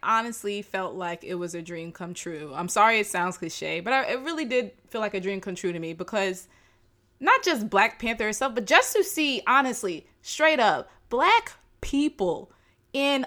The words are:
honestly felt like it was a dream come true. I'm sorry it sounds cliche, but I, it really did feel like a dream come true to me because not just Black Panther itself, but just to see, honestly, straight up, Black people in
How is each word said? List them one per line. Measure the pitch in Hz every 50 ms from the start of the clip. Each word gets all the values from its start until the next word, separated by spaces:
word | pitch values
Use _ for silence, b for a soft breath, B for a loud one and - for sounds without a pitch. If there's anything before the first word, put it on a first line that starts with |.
honestly | - 190 226 226 226 233 226 - - 208 202 202
felt | 202 - - 190 190 175 -
like | 185 180 170 175 175
it | - - 180
was | 175 175 170 170
a | 170
dream | 165 170 175 165 165 170
come | 165 - 180 175
true. | 175 - - 175 165 151 151 147 135
I'm | 151 180 175
sorry | - 220 208 226 226 220
it | 202
sounds | - - 180 175 185 180 -
cliche, | 175 165 - - - 156 160 170
but | 175 220
I, | 262 269 - - 220
it | 262
really | 262 320 339 320 311
did | 226 254 247 240 196 - _ _ -
feel | - 208
like | 214 208 -
a | 190
dream | 180 196 202 190
come | - 202 185
true | - - 180
to | 170 165
me | 165 165
because | 165 160 180 - 226 208 196 190 185 185 - _ b b b b b b b b _ _ _ _ _ -
not | 262 359 508 523 -
just | 359 320 233 208 214
Black | - 196 214 233 - -
Panther | - 220 226 220 220 214
itself, | 214 - 269 269 220
but | 247 208
just | - 311 370 523 - -
to | 427
see, | 370 - - 311 302 285 262 220 -
honestly, | - 254 269 269 254 233 - - 185 170 151 - b b b
straight | b - - - 302 311 311 254
up, | 226 202 156 127 - b b b b -
Black | 233 254 311 370 440 466 427 - - - _ _ _ -
people | - - - 277 294 302 - - - 107 - - - - b b b b b b b _
in | - 277 277 277 285 269 254